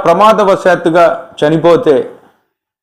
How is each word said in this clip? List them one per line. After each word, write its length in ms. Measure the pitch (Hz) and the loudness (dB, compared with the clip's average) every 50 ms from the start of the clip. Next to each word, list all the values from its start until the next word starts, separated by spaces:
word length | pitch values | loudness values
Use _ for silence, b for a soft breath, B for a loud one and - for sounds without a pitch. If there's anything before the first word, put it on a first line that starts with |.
| - | 2
ప్రమాదవశాత్తుగా 1000 | 170 170 190 208 220 220 214 202 196 185 - - 185 175 170 - 170 160 175 170 160 - - - - - - | 0 0 2 2 2 2 0 0 -2 -2 0 0 -2 -2 0 -2 -2 0 2 2 0 0 -4 -12 -14 -8 -4
చనిపోతే 560 | 151 151 160 160 151 170 170 - 165 156 135 120 - - - - _ _ _ _ _ _ _ _ _ _ _ _ | -2 -2 -2 0 2 2 2 2 2 0 0 -2 -2 -6 -14 -20 _ _ _ _ _ _ _ _ _ _ _ _